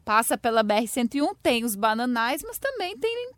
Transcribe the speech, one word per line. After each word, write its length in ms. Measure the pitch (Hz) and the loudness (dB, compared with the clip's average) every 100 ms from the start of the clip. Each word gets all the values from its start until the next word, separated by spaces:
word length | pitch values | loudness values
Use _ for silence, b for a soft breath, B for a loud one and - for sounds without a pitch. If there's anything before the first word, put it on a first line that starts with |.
passa 340 | - 214 233 247 | 2 2 2 0
pela 240 | 240 226 | 2 2
B 100 | 208 | 2
R 140 | 208 233 | 2 0
cento 280 | 262 240 277 | -2 -2 0
e 60 | |
um, 120 | 320 403 | -2 0
tem 280 | 330 240 | 0 2
os 120 | 233 202 | 0 0
bananais, 640 | 220 220 247 233 233 294 | 0 2 0 0 0 -2
mas 160 | 453 - | -6 -6
também 380 | 554 494 359 330 | -6 -4 -6 -4
tem, 340 | 440 466 494 | -4 -4 -8